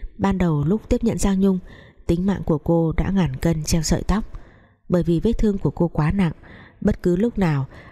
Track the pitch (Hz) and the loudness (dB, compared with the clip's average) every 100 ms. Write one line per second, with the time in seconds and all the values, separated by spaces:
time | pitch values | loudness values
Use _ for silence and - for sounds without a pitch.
0 | - - 196 190 175 147 147 220 - 247 | -12 -4 -2 0 0 2 0 0 0 0
1 | 226 175 202 190 196 185 - - - - | 0 0 0 2 2 2 -4 -18 -20 -8
2 | - 170 190 190 - 151 - 170 165 160 | -2 0 0 -2 0 0 2 2 2 0
3 | 190 190 156 131 165 160 151 170 156 165 | 0 0 0 0 -2 -2 0 -2 0 0
4 | - 190 - - - - - _ - 180 | 0 -2 -2 -10 -18 -20 -20 _ -2 0
5 | 160 165 214 233 214 196 147 - 170 - | 2 2 2 2 0 0 -2 0 -2 0
6 | 151 196 175 - - - - - 202 208 | 0 0 0 -2 -12 -20 -20 -4 -2 0
7 | 180 180 233 220 175 143 135 - - | 0 0 0 0 0 0 -2 -8 -20